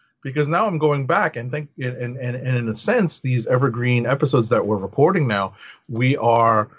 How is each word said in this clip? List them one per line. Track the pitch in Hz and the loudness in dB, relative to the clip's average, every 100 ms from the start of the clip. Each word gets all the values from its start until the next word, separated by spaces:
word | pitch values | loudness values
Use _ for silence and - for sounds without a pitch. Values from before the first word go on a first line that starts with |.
| _ _ | _ _
because | 139 135 147 | -8 -4 -2
now | 170 220 | 0 0
I'm | 160 | 0
going | 151 143 131 | 0 0 0
back | 175 185 - | 0 0 -4
and | 123 | -8
think, | 151 151 - | -8 -10 -8
and, | 127 123 | -8 -6
and, | 123 123 | -8 -8
and | 123 123 127 123 | -8 -6 -4 -2
in | 117 | -2
a | |
sense, | 107 - 247 170 - | -4 0 0 0 -2
these | 131 123 110 | -2 -2 0
evergreen | 127 131 117 123 120 | 2 2 0 0 0
episodes | 120 135 - 135 110 | 0 0 2 2 2
that | 113 101 | 0 0
we're | 104 | -2
reporting | 95 - 151 190 135 | -2 2 2 4 0
now, | 101 98 95 - - - | 0 -2 -6 -20 -20 -10
we | 117 127 143 | -2 0 2
are | 120 117 113 110 104 | 2 4 4 4 0